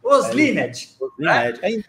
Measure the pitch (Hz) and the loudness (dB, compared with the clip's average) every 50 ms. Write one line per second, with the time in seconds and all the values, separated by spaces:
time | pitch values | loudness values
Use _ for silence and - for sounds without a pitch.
0 | - 240 285 269 214 - - 262 302 277 220 160 127 120 117 - - - _ - | 0 2 4 4 4 2 0 2 2 2 2 0 -2 -4 -6 -10 -16 -16 _ -10
1 | 131 131 - - 147 170 214 180 120 120 117 120 - 190 226 220 208 | -10 -10 -8 -4 0 2 2 2 2 -2 -4 -4 -4 -4 -4 -4 -4